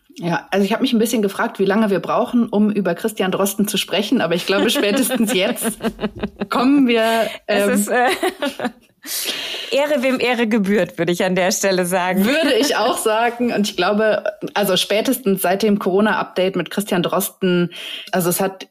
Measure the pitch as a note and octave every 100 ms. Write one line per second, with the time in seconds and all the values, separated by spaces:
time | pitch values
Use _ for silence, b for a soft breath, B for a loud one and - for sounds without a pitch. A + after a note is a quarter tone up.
0 | _ - E3+ E3+ - F#3+ G3 A3 C4 A#3
1 | A#3 A#3+ G3+ - A3+ - G3 G3 A3 F3+
2 | E3 D#3+ A#3+ A#3+ A3 G3+ G#3 - E3+ F3
3 | A3 G#3+ F#3+ F3+ G#3 - G3+ F#3+ - E3+
4 | A#3+ A#3+ E3 F3+ - G3 A3 C#4+ G3+ C#4
5 | B3 B3+ A3 F#3+ G#3 A#3+ A3+ - A3 -
6 | G#3 - G3+ - G#3 C#4 B3+ C#4+ B3 A#3
7 | A3+ A3+ G#3 - - G3+ G3+ G3+ G3+ A#3
8 | B3 F#4 - F#4 C#4+ - B3 - _ _
9 | - B B B B B B C4+ D4 D4
10 | C4 B3+ A#3+ A#3+ A#3 A3+ F#3+ G#3 F3 -
11 | E3+ F3+ F#3 F#3 F3+ - G3 F#3 F3+ F#3
12 | F3+ F#3+ G3+ D4 D4 A#3 C#4 A3+ A3 F4
13 | A3 G#3+ A#3+ A#3 A#3+ G#3 G#3 - F3+ G#3
14 | A3 - - - - - G3 F#3 - G#3
15 | A3 - G3 F#3+ F3 F#3+ A3 G3+ G3 F#3
16 | G#3+ F#3 G3 - F#3 F#3 E3 - G3+ F#3
17 | E3 E3+ G3+ - F#3 F3+ F3 B B B
18 | B F#3 E3+ F3 F#3+ F#3+ -